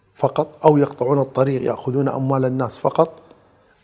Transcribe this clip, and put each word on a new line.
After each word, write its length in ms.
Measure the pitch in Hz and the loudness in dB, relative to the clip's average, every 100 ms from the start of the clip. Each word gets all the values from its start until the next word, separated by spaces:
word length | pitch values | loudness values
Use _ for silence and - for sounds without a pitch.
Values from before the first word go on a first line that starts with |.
| _ | _
فقط، 500 | - 131 - 151 - | -4 -4 -2 -6 2
أو 120 | 160 147 | 4 4
يقطعون 440 | 135 - 123 143 | 2 -2 -2 0
الطريق 420 | 131 131 135 135 | 0 0 0 0
يأخذون 460 | - 110 - 131 135 | -4 -4 -4 -2 -2
أموال 360 | 135 135 135 | -2 -2 0
الناس 340 | 131 131 120 - | 0 -2 -6 -2
فقط، 440 | 139 - 160 - - _ _ _ _ _ | -2 0 0 -2 -20 _ _ _ _ _